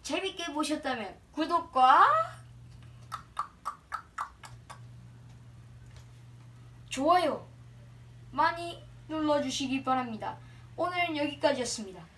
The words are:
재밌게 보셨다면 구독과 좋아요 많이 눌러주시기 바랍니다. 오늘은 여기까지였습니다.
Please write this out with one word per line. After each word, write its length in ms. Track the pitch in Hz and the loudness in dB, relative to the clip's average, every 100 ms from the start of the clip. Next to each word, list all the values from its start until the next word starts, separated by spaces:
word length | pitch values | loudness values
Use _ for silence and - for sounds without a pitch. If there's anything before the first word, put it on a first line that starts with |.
재밌게 520 | - 330 381 - 339 | -4 -4 -4 -8 -6
보셨다면 600 | 294 285 302 269 240 190 - - | -4 -2 -2 -4 -6 -8 -12 -14
구독과 720 | - 320 339 - 262 254 311 392 640 659 - - - - - - - - - - - - - - - - - - - - - - - - - - - - - - - - - - - - - - - - - - - - - - | -6 0 0 0 4 8 8 8 6 0 -8 -20 -20 -20 -20 -20 -20 -16 -16 -12 -12 -12 -10 -12 -12 -14 -14 -14 -12 -12 -12 -20 -18 -20 -20 -20 -20 -20 -20 -20 -20 -20 -20 -20 -20 -20 -20 -20 -20 -20 -20 -20 -20 -20 -20 -12
좋아요 580 | - 294 359 320 226 - - - - - - - - - | 0 4 4 4 -2 -10 -20 -20 -20 -20 -20 -20 -20 -10
많이 500 | 262 330 339 339 - - - - | 2 2 2 -10 -12 -18 -20 -8
눌러주시기 760 | 311 302 294 262 - 262 262 | -2 2 2 0 -4 -2 -2
바랍니다. 540 | 262 262 240 214 196 - - - - - | 0 0 -2 -8 -10 -10 -16 -20 -18 -4
오늘은 400 | 330 359 349 302 | -2 0 0 0
여기까지였습니다. 840 | 294 285 311 254 233 - 196 175 165 | -4 0 0 2 -2 -6 -8 -14 -18